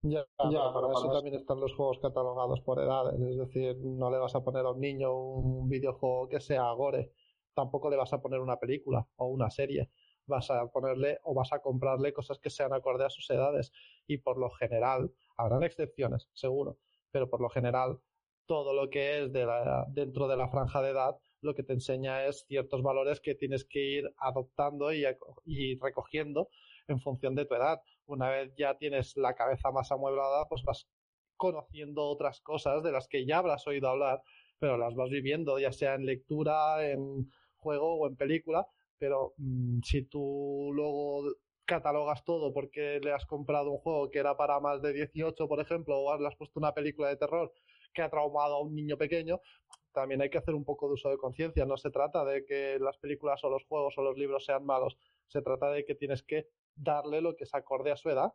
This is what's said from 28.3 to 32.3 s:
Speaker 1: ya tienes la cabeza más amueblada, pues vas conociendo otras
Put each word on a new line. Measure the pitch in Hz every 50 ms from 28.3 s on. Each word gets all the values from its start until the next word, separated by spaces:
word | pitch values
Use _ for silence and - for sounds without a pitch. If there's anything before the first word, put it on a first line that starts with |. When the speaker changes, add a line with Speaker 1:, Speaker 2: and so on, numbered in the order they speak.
| 135 135 135 131 135 139
Speaker 1:
ya | 147 139 135 139
tienes | 147 147 139 135 123 - -
la | 139 135 120 -
cabeza | - 117 127 135 131 - 139
más | 131 135 127 -
amueblada, | 143 135 135 135 139 143 139 135 135 147 151 151
pues | 165 139 123
vas | - 131 - - _ _ _ _ _ _ _ _ _ _ _
conociendo | 185 185 170 151 - _ - 151 151 143 147 147 147 143
otras | 147 143 151 143